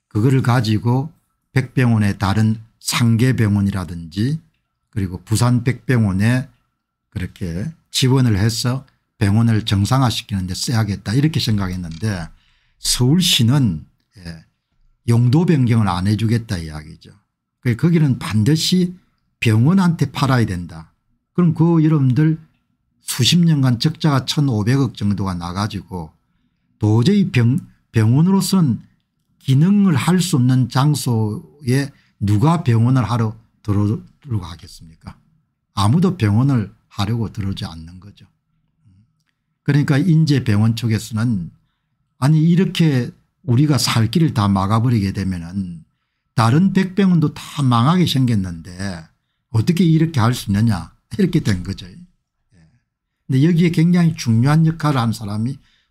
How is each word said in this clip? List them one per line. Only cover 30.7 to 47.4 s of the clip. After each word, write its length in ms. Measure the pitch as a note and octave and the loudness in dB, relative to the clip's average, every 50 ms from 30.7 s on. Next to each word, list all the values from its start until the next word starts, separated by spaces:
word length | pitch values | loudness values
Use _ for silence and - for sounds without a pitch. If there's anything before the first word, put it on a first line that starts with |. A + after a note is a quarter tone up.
| - C3 C#3 D3+ D3 C3+ - C3 A#2 A2 A2 G#2+ G#2+ - - - - - - A#2+ B2+ C#3 C#3 C3+ - _ _ _ _ - | 0 0 2 2 0 0 -2 -2 -2 -2 -2 -2 -4 -8 -12 -16 -20 -8 -4 -2 -2 -2 -2 -4 -10 _ _ _ _ -4
누가 420 | - G2+ G#2 G#2 A#2 D#3 E3+ E3+ E3+ | -2 0 0 2 2 2 2 0 0
병원을 440 | B2+ A2+ A2+ A2+ B2 C3 C3 - - | 0 2 2 2 2 2 0 0 0
하러 300 | A#2+ A#2 A2+ A2 G#2+ - _ _ _ _ | -2 -2 -2 -4 -6 -10 _ _ _ _
들어오려고 840 | - G#2 G2 G2+ G#2 G2+ A2 - - - _ _ - C#3+ A2+ G2+ E2+ | -6 -4 -2 0 0 -2 -2 -4 -8 -16 _ _ -10 -6 -6 -6 -6
하겠습니까? 760 | E2 E2+ - - - - - - D#2+ D#2+ _ - G2 - _ _ _ _ _ _ _ _ _ _ _ | -8 -16 -18 -20 -20 -20 -20 -20 -20 -20 _ -20 -20 -20 _ _ _ _ _ _ _ _ _ _ _
아무도 440 | - - - G#2+ B2+ F#3 E3+ F#3+ F#3 | -4 -2 0 2 2 2 2 0 0
병원을 580 | - A2 G#2 G2+ A2+ C3+ C#3+ C3+ A#2 G2 - - _ _ _ | 0 0 2 2 2 2 2 2 0 -2 -4 -10 _ _ _
하려고 440 | - - G2+ G2+ A#2 A#2 A2+ - | -8 -6 -4 -4 -4 -4 -6 -8
들어오지 320 | - - G2 G2 F#2+ - G2+ | -8 -8 -8 -6 -6 -8 -10
않는 360 | F#2 E2 D#2+ D#2+ E2+ F2+ F#2+ | -12 -12 -14 -18 -18 -20 -20
거죠. 260 | F#2 G2+ - _ G2 F#2+ _ _ _ _ _ _ _ _ _ _ _ G2 F#2 F#2+ G#2+ _ _ _ _ _ _ _ _ _ _ _ | -20 -20 -20 _ -20 _ _ _ _ _ _ _ _ _ _ _ _ _ _ _ _ _ _ _ _ _ _ _ _ _ _ _
그러니까 360 | - - C#3 D3 C#3+ - C#3+ C3 | -2 0 2 2 2 2 2 2
인제병원 800 | E3 F#3+ D#3 D#3 D#3+ C#3 C#3+ B2+ - - G2+ G2+ A2 A2+ A2+ | 2 4 4 4 4 4 2 0 2 2 2 2 2 2 0
쪽에서는 760 | A2+ A#2+ A2+ A2 G2 - - A2 G#2+ A2+ B2 A2+ F#2 E2 D#2 - _ _ _ _ _ _ _ _ _ _ _ _ - | 0 -2 -2 -2 -2 -4 -4 -4 -4 -2 -2 -2 -4 -6 -8 -14 _ _ _ _ _ _ _ _ _ _ _ _ -4
아니 300 | B2 C#3+ D#3 D#3 D#3 E3+ | 0 2 2 4 4 2
이렇게 640 | F3 E3 F#3+ F#3 - - E3 D#3 C#3 B2+ A#2+ - - _ _ _ _ _ | 2 2 0 0 0 0 0 2 0 0 -4 -6 -10 _ _ _ _ _
우리가 360 | - C#3 A#2 A#2+ D#3 D3 D3 A#2 | -4 0 2 2 2 2 2 0
살 320 | - - - A#2 A2+ A2+ | 0 0 0 0 0 0
길을 220 | - F3 D#3+ C#3 | 2 0 0 0
다 160 | - A2 G2+ G2+ | 0 0 0 2
막아버리게 640 | G2 F#2+ F#2 G2 A2 A2+ A2+ C3 B2 A2 G2 G2 | 2 0 0 0 0 0 0 2 0 0 0 -2
되면은 720 | F#2 G#2 F#2+ F#2 F#2 F2 E2 E2+ F2+ G2+ F#2+ F2 E2+ D#2+ D#2 _ _ _ _ _ _ _ _ _ - | -4 -4 -4 -4 -6 -6 -8 -8 -8 -8 -8 -8 -10 -16 -18 _ _ _ _ _ _ _ _ _ -2
다른 380 | - A2+ A2+ A#2+ D#3+ G3 G3 | 0 2 2 4 4 2 2
백병원도 600 | - G3 F#3+ F#3+ - - G3 F#3+ F3+ D#3+ D3 D3 - | 2 0 -2 -2 0 0 2 2 2 2 0 0 -4
다 280 | - | -6